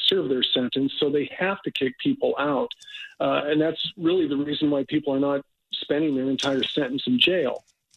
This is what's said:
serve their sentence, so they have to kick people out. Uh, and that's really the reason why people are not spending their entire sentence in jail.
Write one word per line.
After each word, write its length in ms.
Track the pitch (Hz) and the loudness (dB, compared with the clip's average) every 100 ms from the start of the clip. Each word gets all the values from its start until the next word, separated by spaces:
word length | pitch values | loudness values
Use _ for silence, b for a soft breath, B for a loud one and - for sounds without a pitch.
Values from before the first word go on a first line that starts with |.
| - | 2
serve 200 | 196 147 | 0 0
their 160 | 131 | 0
sentence, 480 | - - 123 139 135 - | 0 0 0 -2 -2 0
so 100 | 151 | 0
they 220 | 147 135 - | 0 -2 -4
have 240 | 185 196 | -4 -2
to 100 | 156 | -6
kick 260 | - 131 - | -2 -4 -2
people 360 | 139 135 127 - | -2 0 0 0
out. 320 | 143 135 120 - B B B B | 0 0 -2 -6 B B B B
Uh, 220 | 143 139 143 | 0 0 2
and 160 | 151 | 2
that's 200 | 156 160 - - | 2 0 -6 -2
really 320 | 165 185 151 | 2 2 2
the 80 | 139 | 0
reason 340 | 147 143 151 | -2 0 2
why 140 | 143 135 | 2 0
people 240 | 151 147 | -2 0
are 60 | 135 | 0
not 260 | 143 139 - _ - | 2 0 -4 _ -12
spending 420 | - - 147 160 131 | -10 -2 0 2 0
their 140 | 135 | 0
entire 340 | 131 143 135 | 0 0 0
sentence 400 | - - 131 135 123 | 0 -2 -2 -2 0
in 100 | 123 | 4
jail. 460 | - 185 131 - _ _ _ | 4 2 0 -4 _ _ _